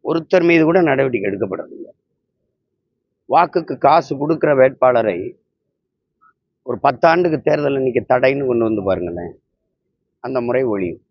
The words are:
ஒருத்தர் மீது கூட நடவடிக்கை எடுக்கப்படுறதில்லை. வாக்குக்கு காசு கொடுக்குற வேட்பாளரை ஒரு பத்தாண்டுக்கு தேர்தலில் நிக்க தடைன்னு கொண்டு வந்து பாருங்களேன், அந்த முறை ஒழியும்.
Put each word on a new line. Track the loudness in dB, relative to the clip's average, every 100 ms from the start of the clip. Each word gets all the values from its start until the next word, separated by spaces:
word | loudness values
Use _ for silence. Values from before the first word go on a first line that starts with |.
ஒருத்தர் | -4 -6 0 2
மீது | 4 4
கூட | 4 4
நடவடிக்கை | 2 2 0 -2 -4
எடுக்கப்படுறதில்லை. | -4 -6 -6 -12 -18 -20 _ _ _ _ _ _ _ _ _ _ _ _ _ -2
வாக்குக்கு | 0 0 -2 -4 0
காசு | 2 2 0
கொடுக்குற | -6 -2 0 2 4
வேட்பாளரை | 2 4 2 2 0 -4 -10 -14 _ _ _ _ _ _ _ _ _ _ _ _ -10
ஒரு | -2
பத்தாண்டுக்கு | -2 2 2 4 0 -2
தேர்தலில் | -2 -2 -2 -2
நிக்க | -2 -2 0
தடைன்னு | 2 2 0 -2
கொண்டு | 0
வந்து | 0 -2
பாருங்களேன், | -2 -4 -4 -8 -12 -16 _ _ _ _ _ _ _ _
அந்த | -8 -6
முறை | -2 -2
ஒழியும். | -2 -2 -4 -8 _